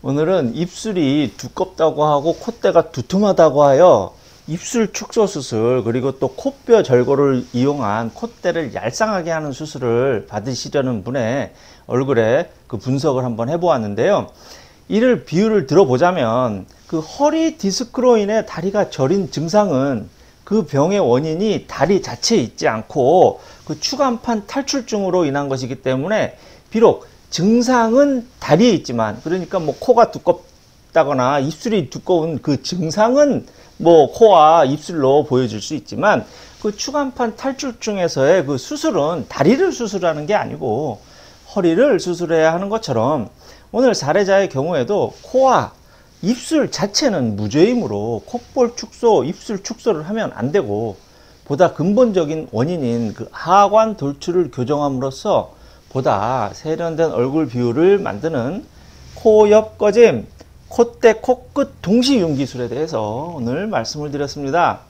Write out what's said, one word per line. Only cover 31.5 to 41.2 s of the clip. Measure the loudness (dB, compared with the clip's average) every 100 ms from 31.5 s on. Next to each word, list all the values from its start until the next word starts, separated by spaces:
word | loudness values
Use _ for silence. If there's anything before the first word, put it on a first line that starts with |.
| -6 -2 -2 -4
두꺼운 | -10 -2 0 0 -4
그 | -2 -4
증상은 | -4 -6 -4 0 2 4 2 0 -6 -20 -20 _
뭐 | 6 6 6
코와 | 6 6 8 8 6 4
입술로 | 0 -6 -2 2 2
보여줄 | 2 0 0 -6
수 | -8
있지만 | -10 -10 -2 0 0 -4 -18 -20 -8
그 | -8 -6
추간판 | -6 -4 -6 -4 -6 -4
탈출증에서의 | -8 -6 -10 -8 -8 -2 -2 0 2 2 2
그 | -6
수술은 | -6 -4 -2 0 -2 -4 -8
다리를 | 0 2 4 2
수술하는 | -2 -6 -2 -2 -4 -2
게 | -2
아니고 | -2 -6 -4 -4 -4 -8 -16 -20